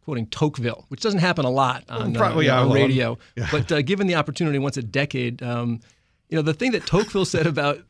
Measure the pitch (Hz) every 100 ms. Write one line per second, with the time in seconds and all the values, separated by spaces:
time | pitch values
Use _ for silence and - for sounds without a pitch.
0 | - 123 110 - 151 135 117 110 - 139
1 | 226 202 180 175 127 135 127 135 - 117
2 | 117 113 196 160 143 127 123 135 135 131
3 | 117 113 - - 95 151 - 151 139 196
4 | 196 165 147 139 160 139 139 135 110 135
5 | 143 131 123 123 123 120 120 113 - _
6 | _ _ _ 160 151 151 254 214 - 180
7 | 220 196 180 170 165 147 143 143